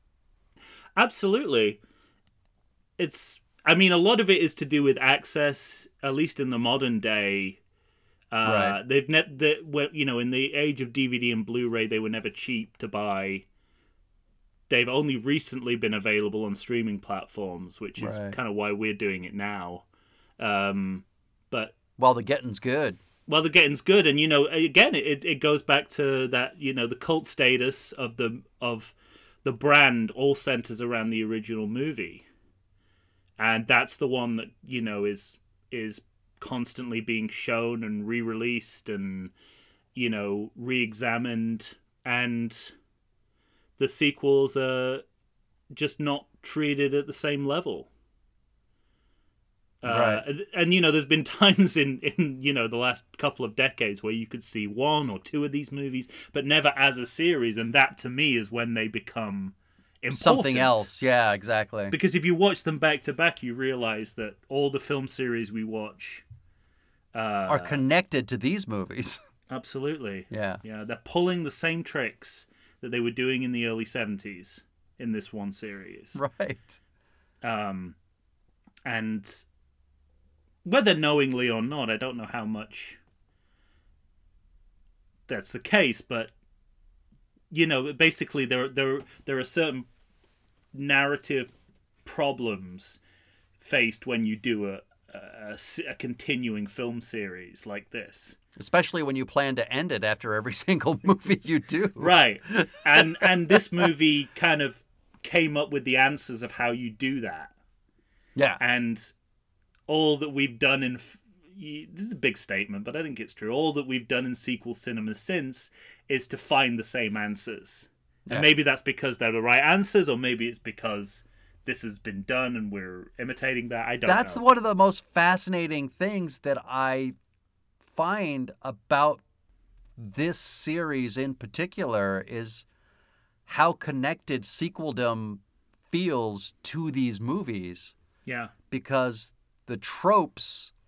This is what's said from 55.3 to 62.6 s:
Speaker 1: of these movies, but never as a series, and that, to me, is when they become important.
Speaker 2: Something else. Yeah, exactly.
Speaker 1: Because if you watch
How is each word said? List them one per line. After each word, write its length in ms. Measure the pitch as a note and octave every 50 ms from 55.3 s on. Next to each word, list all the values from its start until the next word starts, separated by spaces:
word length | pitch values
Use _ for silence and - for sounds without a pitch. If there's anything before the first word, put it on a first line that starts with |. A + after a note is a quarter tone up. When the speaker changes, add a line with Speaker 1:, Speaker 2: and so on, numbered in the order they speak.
| - D3 D3
Speaker 1:
of 80 | D3 C#3
these 180 | D3 D3 -
movies, 380 | C3+ C#3+ C#3 C#3 B2+ B2+ B2 - - - - - -
but 120 | D3 C3+
never 280 | C#3+ D3+ D#3 C#3+ D3 -
as 220 | C3+ C#3 C#3 B2+ B2
a 80 | A#2+
series, 500 | A#2 - - D#3+ F3 E3+ C#3 A#2 A#2 G#2+
and 160 | A2+ A2+ A#2 A2+
that, 240 | C#3 C3+ - - -
to 100 | - B2+
me, 280 | B2 C3+ D#3 D3 B2+
is 140 | A#2 G#2+ G2+
when 240 | A#2 A#2 A#2 A#2 A#2
they 140 | A2+ A2 A2
become 640 | G#2 A2 - - - A#2 A2 G#2 G2 G2 G2 F#2+ - _ _ _ _ _ _ _ _ _ -
important. 160 | A#2+ C3 -
Speaker 2:
Something 380 | - - B3+ C4+ F3+ C#3 B2+ B2
else. 420 | C3 B2+ B2 A2 G2+ - - -
Yeah, 300 | C3 C3 B2 B2 A#2 G#2+ G2+
exactly. 580 | G2 G2 A2+ A2+ A2 A2 - - G#2+ G2+ G2
Speaker 1:
Because 260 | G2 D3+ - F#3 D3+
if 80 | F3 D3+
you 100 | F3 F3
watch 300 | E3 G3 G3+ F3+ -